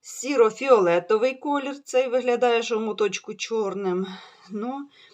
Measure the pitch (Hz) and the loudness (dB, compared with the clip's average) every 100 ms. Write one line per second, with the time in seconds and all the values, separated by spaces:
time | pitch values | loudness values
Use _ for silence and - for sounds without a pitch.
0 | - - 254 277 220 220 269 233 175 175 | -18 -10 -2 4 4 2 4 6 6 2
1 | 175 220 254 262 294 285 269 277 - 254 | 2 2 2 -2 -4 -2 -4 -10 -2 -2
2 | 262 247 247 240 247 233 233 220 220 196 | 0 0 0 2 2 2 0 -4 -4 -2
3 | 208 190 - 214 - 226 202 185 196 180 | -2 -2 -12 -12 -6 -4 -4 -4 -2 -2
4 | 190 185 - _ 185 202 233 269 285 _ | -4 -10 -20 _ -12 -8 -8 -8 -12 _
5 | - | -20